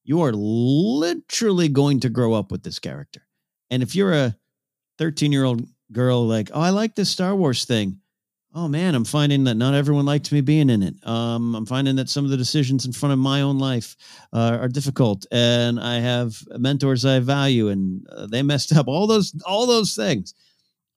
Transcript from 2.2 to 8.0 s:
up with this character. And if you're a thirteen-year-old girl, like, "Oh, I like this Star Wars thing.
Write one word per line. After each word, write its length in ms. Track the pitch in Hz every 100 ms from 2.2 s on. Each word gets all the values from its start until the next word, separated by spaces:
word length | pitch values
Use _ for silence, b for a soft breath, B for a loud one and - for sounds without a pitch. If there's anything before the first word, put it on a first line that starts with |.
| 117
up 160 | 110 95
with 140 | -
this 160 | - -
character. 480 | - 67 - - _ _ _ _ _
And 140 | 123
if 100 | 123
you're 200 | 170 196
a 240 | 156 123 107 _ _ _ _ _ -
thirteen-year-old 720 | 165 151 151 139 131 117 127 _ _
girl, 340 | 113 127 123 117
like, 240 | 113 101
"Oh, 80 | 147
I 80 | 175
like 260 | 202 220 208
this 140 | 190
Star 260 | - 185 196
Wars 300 | 156 117 -
thing. 340 | 113 98 95